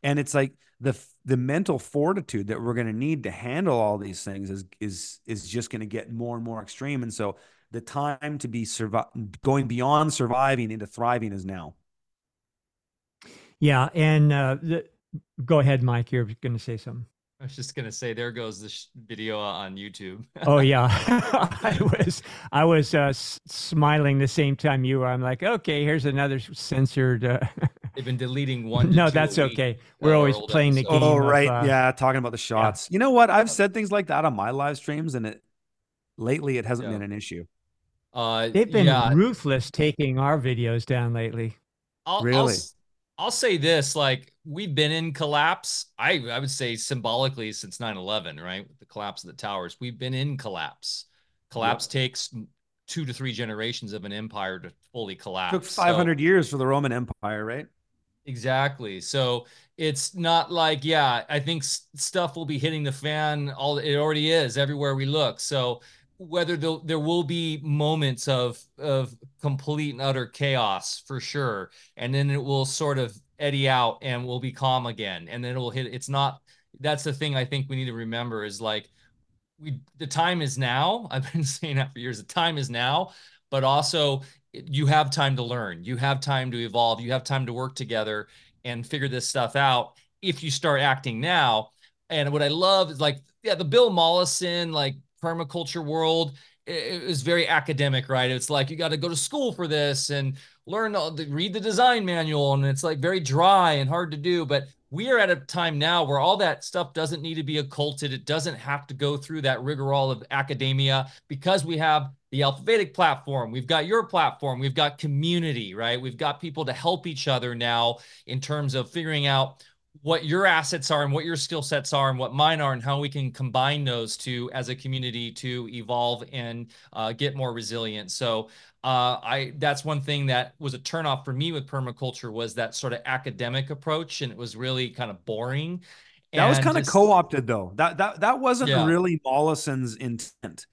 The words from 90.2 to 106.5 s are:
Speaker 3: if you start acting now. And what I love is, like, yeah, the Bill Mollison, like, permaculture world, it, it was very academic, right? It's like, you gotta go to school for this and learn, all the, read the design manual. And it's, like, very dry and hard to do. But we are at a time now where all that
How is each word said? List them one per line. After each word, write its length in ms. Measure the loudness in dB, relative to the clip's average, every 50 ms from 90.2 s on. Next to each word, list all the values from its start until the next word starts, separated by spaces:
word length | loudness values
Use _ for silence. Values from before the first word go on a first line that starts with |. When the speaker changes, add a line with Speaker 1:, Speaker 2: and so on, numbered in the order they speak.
| -4
Speaker 3:
if 220 | -4 -4 -4 -4
you 60 | -6 -4
start 280 | -2 0 2 2 4
acting 400 | 4 2 2 0 -2 -6 -6 -4
now. 500 | -2 0 2 2 4 4 4 2 0 -4 _ _ _ _ _ _ _ _
And 240 | -2 -2 0 0 0
what 80 | 0
I 80 | 0 0
love 440 | 2 2 4 4 6 4 4 2 0
is, 80 | 0
like, 180 | 0 0 0 -2 -10 _ _ _ _
yeah, 140 | -2 -2
the 80 | 0 0
Bill 260 | 4 6 6 6 6
Mollison, 800 | 6 4 4 4 4 4 2 2 0 -2 -2 -2 -2 -2 -4 -2
like, 240 | -2 -2 -2 -2 -4 -8 -16 _ _ _ -6
permaculture 600 | -4 -4 -4 -6 -6 -6 -6 -6 -4 -6 -6 -6
world, 540 | -2 -2 2 2 4 4 2 2 -2 -4 -12 -20 _ _ _ _
it, 360 | -8 -6 -6 -6 -6 -6 -6 -4
it 40 |
was 160 | -4 -4 -2 2
very 260 | 2 2 2 4 4
academic, 600 | 2 2 2 0 0 0 2 2 2 0 0 0
right? 200 | 0 2 2 2
It's 200 | 0 -2 -2 0
like, 200 | 0 0 0 0
you 60 | -2
gotta 200 | -4 -2 -2 -2 -2
go 100 | -2 -4
to 80 | -2
school 360 | -2 -4 -4 -2 -2 -2 -2 -2
for 140 | -4 -4
this 440 | -2 0 0 0 0 0 -2 -4 -2
and 260 | -2 -2 -2 -4 -4 -6 -12 -20 _ _ _
learn, 280 | -8 -4 -4 -2 -2 -2
all 160 | -2 -2 -2
the, 160 | -4 -6 -6
read 260 | -6 -4 -2 -2 -2 -2
the 80 | -4
design 440 | -4 -2 2 4 4 4 4 4 0
manual. 500 | 0 0 0 0 0 2 2 2 4 4
And 100 | 4 2
it's, 200 | 2 0 0 -2
like, 140 | -2 -2 0
very 220 | 0 0 0 0
dry 520 | -2 0 2 6 6 8 8 8 6 6 4
and 160 | 2 0 0
hard 220 | 0 -2 -2 -4
to 60 | -6
do. 280 | -4 -2 0 0 0 0
But 200 | 0 0 -2 -2 -4 _ _ _ _
we 200 | -8 -6 0 2
are 80 | 4 4
at 120 | 4 4
a 60 | 2
time 420 | 0 -2 -8 -4 -2 -2 0 0 0
now 260 | 0 2 2 2 2
where 160 | 2 2 2
all 160 | 4 4 4
that 260 | 4 2 0